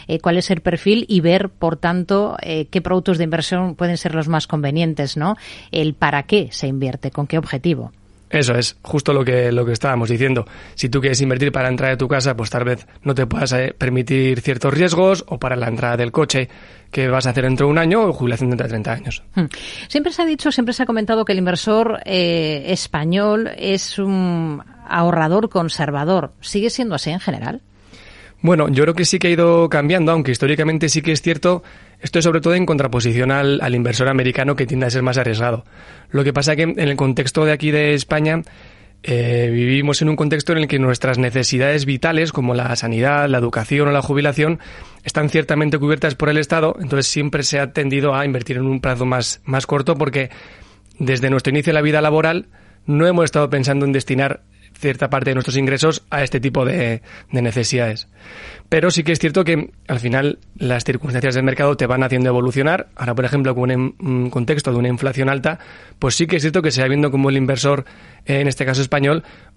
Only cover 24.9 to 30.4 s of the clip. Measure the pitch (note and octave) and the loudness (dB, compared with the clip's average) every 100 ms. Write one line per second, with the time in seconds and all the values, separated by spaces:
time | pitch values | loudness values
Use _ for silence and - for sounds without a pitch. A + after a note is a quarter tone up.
24.9 | F3 E3+ E3+ D#3 F#3+ A3 F#3+ E3 - D3 | 0 2 2 2 2 2 0 -2 -2 -4
25.9 | C#3+ D3+ F#3 D3 - - G#3 A3+ - A#3+ | -2 0 0 -2 -8 -6 -2 -2 -2 -4
26.9 | D3+ - F3 - A#2 A#2+ A#3 - - - | -4 -4 -6 -4 -6 -6 -10 -14 -20 -20
27.9 | - - - - - E3 F3 C#3+ C3+ D3+ | -20 -20 -20 -20 -2 2 4 4 4 2
28.9 | E3+ E3 F#3 F3+ E3+ E3+ E3+ E3 D#3 D3 | 2 0 2 2 4 4 4 4 2 2
29.9 | F#3 D#3+ E3 C3 A#2+ | 2 2 2 0 0